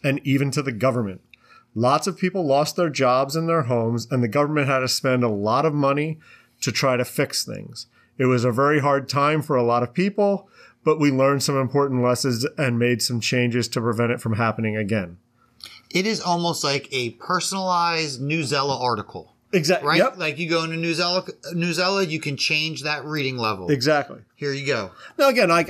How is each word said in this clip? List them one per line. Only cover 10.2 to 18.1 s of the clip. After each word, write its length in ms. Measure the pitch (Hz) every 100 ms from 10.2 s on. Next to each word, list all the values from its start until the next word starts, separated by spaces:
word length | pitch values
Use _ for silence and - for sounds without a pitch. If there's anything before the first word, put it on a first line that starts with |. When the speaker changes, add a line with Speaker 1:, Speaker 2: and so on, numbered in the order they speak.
| 202 196 - - - _ 156
Speaker 1:
but 140 | 156
we 120 | 147
learned 300 | 131 135 139
some 140 | 135 139
important 420 | 131 143 143 127
lessons 420 | 123 123 139 117 139 -
and 200 | 135 117
made 220 | 120 120
some 180 | - 117
changes 480 | - 127 123 120 113
to 120 | 131
prevent 300 | 117 110 117
it 100 | 120
from 120 | 117
happening 440 | 110 113 110 110 107
again." 400 | 101 107 87 90 _ _ _ _ - - -
Speaker 2:
It 160 | 175 202
is 160 | 214
almost 420 | 175 175 170 160
like 240 | 143 139 -
a 160 | 135 120
personalized 1120 | - - 180 - 196 185 175 170 165 156